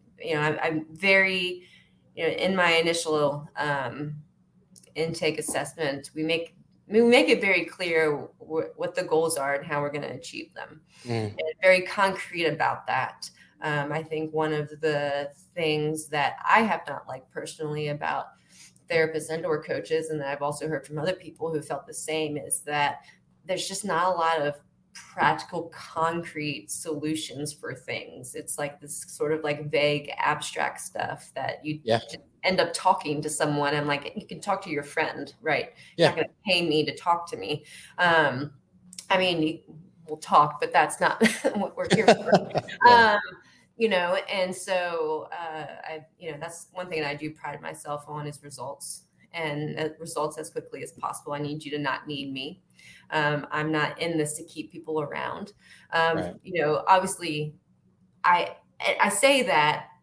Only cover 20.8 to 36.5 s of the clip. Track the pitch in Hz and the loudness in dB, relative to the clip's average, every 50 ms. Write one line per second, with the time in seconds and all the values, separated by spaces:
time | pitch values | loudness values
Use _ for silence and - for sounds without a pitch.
20.8 | - - 151 151 156 180 185 180 - 160 - - 156 165 160 147 147 - 147 139 | -6 -8 -6 -4 -2 -2 -4 -4 -8 -16 -10 -6 -4 -4 -4 -4 -4 -6 -8 -8
21.8 | - - - - - 160 156 160 156 147 147 147 - - - - - 147 147 147 | -8 -10 -12 -8 -6 -4 -2 -2 -2 -2 -4 -6 -6 -6 -6 -6 -4 -2 0 0
22.8 | 143 135 - - - - - _ _ _ _ _ _ - 185 175 - - 190 185 | 2 0 0 -4 -12 -20 -20 _ _ _ _ _ _ -4 -4 -4 -4 -4 -6 -4
23.8 | - 190 170 165 180 185 185 170 165 165 165 156 143 147 143 - - _ _ _ | -2 0 0 2 2 2 2 2 2 2 2 2 0 -2 -2 -6 -12 _ _ _
24.8 | _ _ - - - - - 185 143 147 156 - - - - 165 - - - - | _ _ -20 -20 -20 -10 -2 2 2 2 2 0 -4 -8 -8 -8 -8 -8 -12 -16
25.8 | - - - 165 160 165 170 170 170 - - 151 151 147 139 - - - - - | -16 -6 -2 0 0 0 0 -2 -6 -8 -8 -6 -6 -4 -6 -6 -8 -8 -8 -8
26.8 | - 170 151 147 147 156 156 156 - - 127 139 147 147 - - - 127 131 - | -6 -6 -6 -4 -4 -4 -4 -4 -6 -8 -8 -8 -8 -8 -8 -8 -10 -10 -10 -10
27.8 | - - 117 - - - - - 127 - - 156 147 - - - 147 143 - - | -8 -8 -8 -8 -8 -12 -14 -14 -14 -12 -10 -10 -8 -6 -6 -4 -6 -6 -8 -12
28.8 | 147 147 - - - - - - 156 147 156 156 156 147 147 151 151 147 156 143 | -12 -10 -10 -10 -10 -12 -6 -2 0 0 0 0 0 -2 -4 -4 -4 0 2 4
29.8 | 147 147 147 143 - - - - - 143 147 143 - - - 156 139 135 - - | 4 4 2 0 -4 -6 -6 -2 0 0 0 -2 -4 -6 -4 -2 -2 -2 -4 -6
30.8 | - - - - - - - - - - - - 135 - - - - 151 151 151 | -10 -8 -6 -6 -4 -4 -6 -8 -12 -12 -10 -6 -6 -6 -6 -6 -6 -8 -8 -4
31.8 | - 110 113 113 - - - - - _ _ _ - 185 190 180 165 170 - - | 0 0 0 0 0 -6 -14 -16 -16 _ _ _ 0 2 2 2 2 0 -2 2
32.8 | - 185 - - - 147 147 147 151 151 - - 160 147 147 147 143 143 151 147 | 4 4 4 4 0 -4 -4 -4 -4 -4 -2 0 0 2 2 2 2 2 2 0
33.8 | 143 147 143 143 - - - 214 - - - 151 - 202 190 190 - 175 151 143 | 2 0 0 -2 -4 -8 -10 -12 -12 -12 -14 -8 -4 -2 -2 -2 -4 -4 -6 -6
34.8 | 143 - - 165 151 127 - - 143 - - _ - 156 143 131 - - - - | -6 -2 -2 -2 -2 -2 -4 -6 -10 -12 -12 _ -2 0 0 0 -2 -4 -12 -20
35.8 | - - - 165 165 139 - 160 - - _ _ - 202 | -20 -8 2 4 4 4 4 2 -2 -4 _ _ 0 2